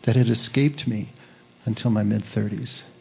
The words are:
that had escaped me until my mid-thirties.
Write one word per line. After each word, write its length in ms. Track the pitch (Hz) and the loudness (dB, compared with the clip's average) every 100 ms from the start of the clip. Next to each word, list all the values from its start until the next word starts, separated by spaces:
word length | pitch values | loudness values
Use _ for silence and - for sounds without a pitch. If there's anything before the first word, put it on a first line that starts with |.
that 120 | - 123 | 4 4
had 140 | 117 | 4
escaped 580 | 113 - - 147 143 123 | 2 0 2 2 0 -4
me 220 | 107 - - - - - _ - | -4 -6 -14 -20 -20 -20 _ -6
until 260 | 110 123 | -2 0
my 120 | 110 | 2
mid-thirties. 800 | 104 107 - 110 107 104 123 - - - | 2 0 -2 -4 -4 -6 -8 -12 -20 -20